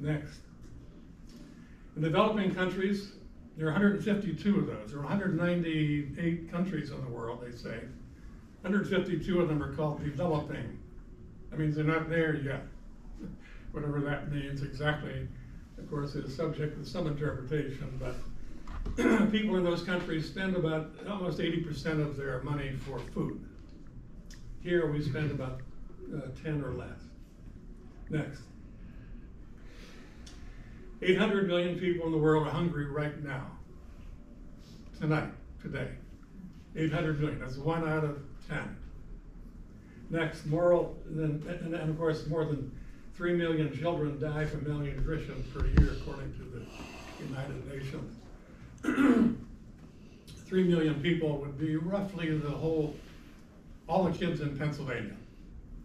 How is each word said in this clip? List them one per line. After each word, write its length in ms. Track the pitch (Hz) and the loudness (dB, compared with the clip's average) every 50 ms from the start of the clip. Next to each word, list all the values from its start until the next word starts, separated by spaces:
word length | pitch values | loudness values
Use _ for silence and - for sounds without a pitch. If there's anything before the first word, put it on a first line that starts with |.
Next. 400 | 143 151 151 147 - - - - - - - - - - - - - - - - - - - - - - - - - - - - - - - - - - - | 0 0 0 0 -2 -6 -10 -14 -16 -16 -16 -16 -16 -14 -14 -14 -14 -16 -16 -16 -16 -16 -16 -16 -16 -16 -16 -16 -16 -16 -16 -16 -16 -16 -18 -18 -16 -8 -2
In 60 | - | 0
developing 520 | 156 165 160 196 220 214 214 214 190 180 - | 2 4 6 8 8 8 6 4 2 2 4
countries, 580 | 180 185 180 - 190 185 202 202 - - - - - - - - - - - - | 4 2 2 2 2 2 2 2 0 -2 -6 -12 -14 -16 -16 -16 -16 -16 -12 -6
there 100 | 156 156 | -2 0
are 40 | 156 | 2
a 20 | 147 | 6
hundred 220 | 196 208 202 - | 6 8 8 6
and 80 | - - | 6 4
fifty-two 540 | 214 202 202 - 165 - - - 208 190 156 | 2 2 2 2 0 -2 2 4 4 6 6
of 60 | 143 - | 4 2
those. 240 | - - 107 - | -2 -4 -6 -8
There 80 | 143 143 | -6 -4
are 40 | 143 | -2
a 40 | 160 | 0
hundred 280 | 196 202 190 175 156 | 2 2 4 4 4
ninety-eight 1120 | 165 175 175 175 175 165 160 156 156 151 147 147 147 143 - - 180 170 165 170 165 - - | 4 4 4 4 4 2 2 2 4 4 4 4 2 0 -2 -2 0 0 2 2 0 -2 -2
countries 420 | 170 175 185 - - 151 147 139 | 0 0 0 2 0 -2 -2 -4
in 80 | 139 135 135 | -4 -6 -6
the 60 | 127 | -6
world, 320 | 120 117 117 117 117 117 120 | -6 -4 -4 -4 -6 -6 -8
they 100 | 120 117 | -8 -8
say. 260 | - - - 113 110 - - - - - - - - - - - - - - - - | -8 -8 -8 -6 -8 -8 -10 -10 -12 -12 -14 -14 -14 -14 -14 -14 -14 -16 -16 -12 -4
Hundred 260 | - 185 208 196 160 - | 0 2 4 4 4 4
fifty-two 520 | 190 180 - - 170 151 - 190 180 175 | 4 2 4 2 2 0 2 4 4 4
of 80 | 165 156 | 6 6
them 140 | 151 147 | 4 2
are 120 | 139 139 135 | 0 0 0
called 280 | 156 151 151 147 156 | 0 0 0 0 0
developing. 760 | 147 147 - - 180 165 156 151 - - 139 135 120 107 - - - - - - - - - - - - - - - - | -2 -2 0 0 2 2 2 2 0 -2 -4 -4 -4 -6 -8 -10 -12 -12 -14 -14 -14 -14 -14 -16 -16 -16 -14 -14 -12 -6
That 80 | - 151 | -2 2
means 160 | 156 151 147 | 2 2 4
they're 100 | 156 151 | 4 4
not 240 | 156 165 160 - 156 | 4 4 4 2 2
there 280 | 165 165 160 156 151 | 4 4 4 4 4
yet. 260 | 147 135 135 135 - - - - - - - - - - - - - | 2 0 -2 -2 -4 -6 -8 -12 -12 -14 -14 -14 -12 -12 -12 -10 -10
<laughs> 80 | - - - - - - - - - - | -10 -10 -10 -12 -12 -14 -14 -12 -10 -8
Whatever 280 | - 151 147 143 143 147 | -6 -4 -2 0 0 0
that 300 | 143 143 143 - - 147 | 0 0 -2 -2 -2 -4
means 300 | 143 143 139 143 143 139 | -4 -4 -4 -4 -4 -4
exactly, 680 | 139 - - 147 147 151 147 - - 135 131 131 131 - - - - - - - - - - | -4 -4 -4 0 2 2 2 2 0 -4 -4 -4 -6 -6 -8 -10 -12 -12 -12 -12 -14 -14 -14
of 140 | - - - | -12 -8 -6
course, 240 | 147 143 143 143 - | -4 -2 -2 -2 -4
is 200 | 147 - - - | -4 -4 -4 -2
subject 480 | 165 160 151 147 - 151 147 - 151 | -2 -2 0 0 0 -2 -2 -4 -6
to 60 | 151 - | -8 -6
some 180 | - 175 160 | -4 -2 0
interpretation, 960 | 151 143 143 151 143 131 - 131 127 156 151 143 135 131 - 147 - 131 123 | 0 0 0 0 0 -2 -2 -2 0 0 0 0 0 -2 -6 -6 -6 -4 -4
but 140 | 117 113 - - - - - - - - - - - - - - - - - | -4 -2 -2 -2 -4 -4 -4 -4 -4 -6 -6 -6 -6 -6 -4 -4 -2 -2 2
<clears throat> 340 | 240 240 233 226 208 202 - | 4 6 8 8 8 8 8
people 260 | 214 214 214 214 185 | 6 4 4 4 4
in 80 | 185 175 | 4 4
those 180 | 175 170 165 | 4 4 2
countries 440 | - 190 180 175 - - 160 156 147 | 2 0 0 0 2 0 0 0 0
spend 300 | - - 190 190 190 185 | -2 -2 -2 0 2 2
about 360 | 175 156 156 156 156 - - - - - | 2 2 2 2 0 -2 -4 -8 -8 -6
almost 320 | 196 208 190 180 175 147 - | -4 -2 -2 -2 -2 0 2
eighty 200 | 170 165 170 165 | 2 2 2 2
percent 400 | - 151 143 139 - 165 156 151 | 0 -2 -2 -2 0 0 2 2
of 160 | 147 143 127 | 2 0 0
their 240 | 135 139 135 127 123 | -2 -4 -2 -2 -2
money 300 | 131 147 147 143 143 139 135 | -2 -2 -2 0 -2 -2 -4
for 220 | - - 135 127 117 - - | -4 -4 -6 -6 -6 -6 -4
food. 320 | - - - - - - - - - - - - - - - - - - - - - - - - - - - - - - | -2 -2 -2 -2 -2 -6 -10 -12 -12 -14 -14 -14 -14 -14 -14 -14 -14 -14 -14 -14 -14 -14 -14 -14 -14 -12 -10 -10 -10 -6
Here 280 | - 180 175 175 160 151 | 2 4 6 6 6 4
we 120 | 147 147 | 2 2
spend 300 | 147 131 131 151 151 135 | 2 0 0 0 0 0
about, 280 | - 131 131 127 127 - - - - - - - - - - 135 151 | 0 0 -2 -4 -4 -6 -6 -8 -10 -10 -10 -10 -10 -10 -10 -8 -6
uh, 60 | 151 - 135 131 - | -6 -6 -6 -8 -6
ten 200 | - 156 151 143 | -4 -2 -2 0
or 100 | 135 123 | -2 -2
less. 280 | 123 120 117 - - - - - - - - - - - - - - - - - - - - - - - - - | -4 -4 -6 -8 -10 -12 -12 -14 -14 -16 -16 -16 -16 -16 -14 -14 -14 -14 -14 -14 -14 -14 -14 -14 -14 -12 -6 -4
Next. 320 | 156 151 143 - - - - - - - - - - - - - - - - - - - - - - - - - - - - - - - - - - - - - - - - - - - - - - - - - - - - - - - | -2 -2 -2 -2 -6 -10 -12 -14 -16 -16 -16 -14 -14 -14 -14 -14 -14 -14 -12 -12 -12 -12 -12 -14 -14 -14 -14 -14 -14 -14 -14 -14 -14 -14 -16 -14 -14 -16 -16 -16 -14 -14 -14 -14 -14 -14 -12 -12 -12 -12 -12 -14 -14 -14 -14 -14 -8 2
Eight 140 | - 185 185 | 6 6 8
hundred 300 | - 214 202 202 196 180 | 8 8 6 6 4 4
million 320 | 175 175 175 175 180 170 - | 4 4 4 4 2 2 2
people 260 | 185 175 170 165 165 | 2 2 2 2 2
in 80 | 165 | 2
the 60 | 160 151 | 4 6
world 280 | 151 156 156 151 147 | 6 8 8 6 6
are 40 | - | 4
hungry 340 | 147 170 175 160 147 147 147 | 2 2 2 2 2 0 -2
right 380 | 143 139 151 147 147 143 - | 0 0 0 0 0 -2 -4
now. 240 | 147 143 135 135 139 135 - - - - - - - - - - - - - - - - - - - - - - - - - - - - - - | -6 -4 -4 -4 -6 -8 -10 -12 -12 -14 -14 -16 -14 -14 -14 -14 -14 -14 -14 -14 -14 -16 -16 -16 -14 -14 -14 -16 -16 -16 -16 -16 -16 -14 -6 0
Tonight, 320 | 165 151 156 151 - 151 - - - - - - | 2 4 4 4 2 -2 -6 -10 -14 -14 -12 -10
today. 260 | - 156 143 131 127 127 - - - - - - - - - - - - - - - - - | -8 -6 -4 -4 -4 -4 -6 -10 -12 -14 -16 -16 -18 -16 -16 -14 -14 -14 -14 -16 -16 -8 -2
Eight 160 | 156 160 156 | 0 2 2
hundred 260 | 151 170 156 156 151 143 | 2 2 2 2 2 2
million, 180 | 151 147 - - | 2 0 0 -2
that's 160 | 127 131 135 | -4 -6 -6
one 320 | 139 143 160 165 170 165 156 | -2 0 0 2 2 2 2
out 160 | 156 156 156 | 2 2 2
of 140 | 147 143 - - - - - - | 0 0 -4 -8 -10 -12 -12 -8
ten. 300 | - 151 - - - - - - - - - - - - - - - - - - - - - - - - - - - - - - - | -6 -4 -4 -4 -4 -6 -8 -10 -10 -12 -12 -12 -12 -12 -12 -12 -14 -14 -14 -14 -14 -14 -14 -14 -14 -16 -16 -16 -16 -16 -14 -6 -2
Next, 340 | 160 165 160 151 - - - | 0 0 0 0 -2 -4 -2
moral, 540 | 151 156 170 175 175 175 165 147 - - - - | 0 2 6 8 8 8 8 6 2 -2 -8 -8
then, 360 | 160 156 156 156 151 147 156 - 165 | -6 -2 0 0 0 0 0 -2 -4
and, 260 | 175 175 170 165 165 | -6 -4 -4 -4 -2
and 160 | - 156 156 | -2 0 0
of 60 | 156 | 0
course, 300 | 156 165 160 147 - - | 2 2 2 2 2 0
more 180 | 147 165 160 156 | -2 0 0 2
than 260 | 156 147 127 - - - - - - - - - - - | 2 0 -2 -2 -4 -8 -10 -12 -12 -12 -14 -14 -12 -6
three 180 | - 170 175 | -2 2 2
million 420 | 175 170 170 165 160 151 147 139 135 | 4 4 4 4 4 4 2 2 0
children 460 | - 160 170 170 147 151 147 135 135 | 0 0 2 2 2 2 0 0 0
die 240 | 151 151 147 151 151 | -2 0 0 0 0
from 240 | 151 151 143 143 147 | 0 0 -2 -2 0
malnutrition 760 | 147 147 143 143 139 135 143 151 160 151 139 139 131 131 117 - - | 0 0 0 -2 0 2 2 2 2 0 -2 -4 -4 -6 -6 -4 0
per 100 | 139 143 131 | 2 4 8
year, 240 | - - - - - - | 10 10 10 10 8 2
according 320 | - - - 139 135 135 - | -4 -4 -4 -4 -6 -6 -6
to 80 | - | -8
the 240 | - - - 117 113 - - - - - - - - - - - 151 | -8 -8 -8 -10 -10 -10 -10 -12 -12 -12 -12 -12 -12 -12 -10 -10 -8
United 400 | 143 131 135 135 139 135 127 - | -6 -4 -4 -4 -4 -6 -6 -6
Nations. 500 | 135 139 135 135 - 156 156 135 - - - - - - - - - - - - - - - | -6 -6 -6 -6 -6 -6 -6 -6 -8 -10 -12 -14 -14 -14 -16 -16 -16 -18 -16 -16 -16 -12 -4
<clears throat> 560 | - - - 269 277 262 233 226 - - - - - - - - - - - - - - - - - - - - - - - - - | 0 2 6 8 10 10 10 10 8 6 4 2 -4 -10 -14 -14 -16 -16 -16 -16 -18 -18 -18 -18 -18 -18 -18 -18 -18 -16 -16 -16 -4
Three 180 | - 190 185 180 | 2 6 6 8
million 360 | 175 170 160 156 156 143 139 | 8 8 8 6 6 4 4
people 380 | - 175 170 165 156 151 147 139 | 4 4 4 4 4 2 2 0
would 200 | 139 143 135 135 | -2 -4 -4 -2
be 180 | 156 156 156 | 0 2 2
roughly 600 | 160 165 185 202 196 - - - 165 165 156 151 | 2 2 2 0 0 0 -2 -2 -2 0 2 2
the 140 | 151 147 143 | 2 2 0
whole, 440 | 143 - 160 160 160 156 147 147 - - - - - - - - - - - - - - - - - - - - | -2 0 0 2 4 4 2 2 -2 -6 -12 -14 -16 -16 -16 -18 -18 -18 -18 -20 -20 -18 -18 -16 -16 -10 -2 2
all 160 | 170 190 185 | 4 6 6
the 80 | 160 151 - | 4 4 2
kids 220 | 180 165 151 147 | 2 0 2 0
in 160 | 151 143 139 139 | 0 -2 0 0
Pennsylvania. 560 | 151 151 143 147 - 131 120 110 107 - - - - - - - - - - - - - - - | 0 0 0 -2 -4 -4 -4 -4 -4 -6 -8 -10 -14 -16 -16 -16 -16 -16 -14 -14 -14 -14 -14 -12